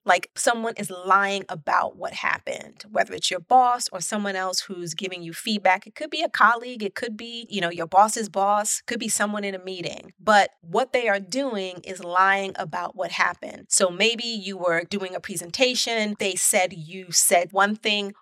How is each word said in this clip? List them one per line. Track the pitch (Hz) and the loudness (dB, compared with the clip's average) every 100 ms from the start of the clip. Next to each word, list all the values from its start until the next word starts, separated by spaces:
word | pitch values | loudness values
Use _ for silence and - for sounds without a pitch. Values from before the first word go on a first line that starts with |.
like, | 202 180 - - | 0 2 0 -2
someone | 277 233 226 - | 0 0 -4 -6
is | 175 | -10
lying | 180 185 190 196 196 196 | -8 4 4 4 -2 -6
about | 175 147 180 - - | -8 0 0 0 -4
what | 185 | -10
happened, | 190 - - - - - - 208 | -4 -2 -2 -6 -10 -12 -20 -6
whether | 202 190 | -2 -2
it's | - - | -2 -4
your | 185 | -4
boss | 170 254 247 247 - | 4 6 6 2 -4
or | 185 | -6
someone | - 214 202 190 | -6 -4 -4 -4
else | 185 180 | -2 -4
who's | - 180 175 | -6 -10 -8
giving | 160 180 180 | -8 -8 -8
you | 165 | -10
feedback. | 165 226 208 190 190 220 | -10 -4 0 2 2 0
It | |
could | - 302 | -12 -8
be | 311 | -4
a | 330 | -4
colleague. | - 214 233 247 247 | 4 4 4 -4 -8
It | 202 | -8
could | - 233 214 | -6 -8 -8
be, | 233 233 226 | -12 -12 -8
you | 196 | -4
know, | 175 | -4
your | 175 165 | -4 2
boss's | 185 214 233 202 | 4 4 2 -4
boss, | 180 196 208 214 - - | 0 2 2 0 -4 -4
could | 233 | -6
be | 220 | -2
someone | - 208 208 | -2 -2 -2
in | 202 | -6
a | 190 | -6
meeting. | 185 185 160 - - _ | -8 -8 -8 -8 -16 _
But | 185 208 190 - | 4 6 6 0
what | 170 196 262 | -4 -2 0
they | 254 226 | 0 2
are | 196 | 0
doing | 180 247 277 208 185 180 | -2 -4 -2 -2 -6 -8
is | - 185 | -12 -12
lying | 170 180 190 196 196 - | -2 4 4 4 0 -6
about | 180 180 175 | -8 -6 -8
what | 185 175 | -6 -6
happened. | - 185 180 - - - | 0 0 0 -10 -16 -2
So | - 190 | 2 2
maybe | 175 220 233 | 2 2 2
you | 233 226 190 190 | -4 -6 -8 -2
were | 175 165 | 0 0
doing | 170 202 190 | -2 -6 -6
a | 180 | -8
presentation. | - 170 170 202 254 247 247 226 214 208 | -8 -8 -8 2 2 4 0 0 -2 -2
They | 202 | -2
said | 180 - 208 185 | 0 2 2 0
you | 180 156 190 180 | -4 -14 -14 -2
said | 160 - 180 180 | 2 4 4 4
one | 190 202 | 2 2
thing | 214 220 208 202 202 | 2 -2 0 -2 -8